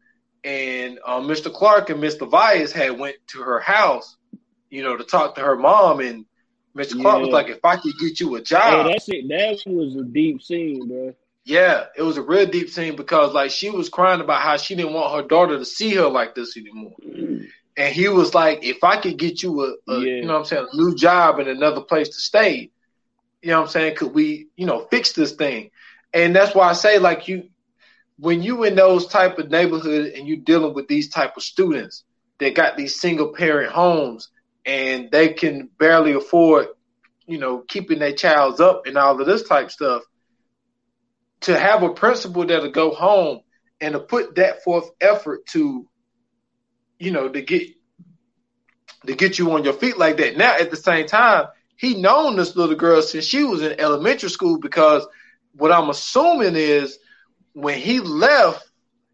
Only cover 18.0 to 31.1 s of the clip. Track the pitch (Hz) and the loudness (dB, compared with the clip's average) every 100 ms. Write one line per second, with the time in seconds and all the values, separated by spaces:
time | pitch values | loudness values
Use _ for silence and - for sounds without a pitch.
18 | 196 190 170 170 160 156 123 127 175 208 | 0 2 4 4 2 0 -6 0 2 2
19 | 190 143 165 - 185 151 131 - - 127 | -2 -4 -6 -4 -6 -4 -6 -8 -8 -4
20 | 127 123 120 156 151 151 127 143 175 160 | -4 -4 -4 -4 -2 -6 -4 0 0 2
21 | 165 180 165 147 135 131 151 156 - 160 | 4 4 4 2 -2 0 0 -2 -2 -2
22 | 151 - - 208 208 131 - _ _ _ | -2 -6 0 2 2 0 -10 _ _ _
23 | _ _ _ _ 165 165 156 165 160 156 | _ _ _ _ -2 0 0 -2 -2 -4
24 | 143 151 151 151 - - 180 117 - 247 | -2 0 0 -4 -12 -8 -4 -4 -2 -2
25 | - - 147 - 147 113 107 _ - _ | -2 -2 -4 -4 -6 -6 -12 _ -20 _
26 | _ 170 170 185 202 196 180 175 214 208 | _ 0 4 4 4 4 4 4 4 4
27 | 175 160 - 185 175 _ _ _ _ _ | 4 0 -6 -12 -12 _ _ _ _ _
28 | _ _ 156 170 190 247 220 190 190 180 | _ _ -2 -2 -2 -2 0 4 6 4
29 | 175 208 185 185 147 160 180 160 156 151 | 0 0 0 -2 -2 0 2 0 -2 -4
30 | 147 131 143 156 139 165 156 139 135 147 | -4 -8 -8 -4 2 2 0 -4 -4 -4
31 | 147 | -2